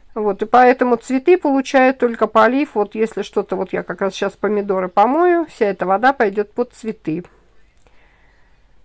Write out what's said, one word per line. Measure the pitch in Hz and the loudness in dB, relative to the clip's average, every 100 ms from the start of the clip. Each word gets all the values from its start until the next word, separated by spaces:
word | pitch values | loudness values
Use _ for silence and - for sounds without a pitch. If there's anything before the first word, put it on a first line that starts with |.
| - 220 | -14 -6
Вот, | 208 196 | -4 -4
и | 214 | 0
поэтому | 240 247 254 247 233 | 4 4 4 0 -2
цветы | - 262 302 359 | -2 -2 2 2
получают | 294 269 262 269 262 262 | 2 -2 0 2 2 2
только | 240 226 220 | -2 -2 0
полив. | 220 220 262 294 | 2 2 2 -2
Вот | 214 202 220 | -4 -4 -2
если | 220 - | -4 -4
что-то, | 202 214 196 185 | -6 -6 -4 -6
вот | 185 | -4
я | 185 | -6
как | 175 180 | -6 -6
раз | 196 | -6
сейчас | - 196 | -4 -6
помидоры | - 202 208 202 190 180 | -4 -4 -2 -2 -4 -2
помою, | 202 226 302 359 339 311 | 2 2 4 2 2 -2
вся | - 202 | -2 -2
эта | 190 185 | -2 -2
вода | 196 254 | 2 2
пойдёт | 277 208 208 208 | 2 -2 -2 -6
под | - 240 | -6 -6
цветы. | - 220 214 - 160 - _ _ - _ _ _ - _ _ _ _ _ _ _ _ | -8 -12 -10 -6 -8 -8 _ _ -20 _ _ _ -20 _ _ _ _ _ _ _ _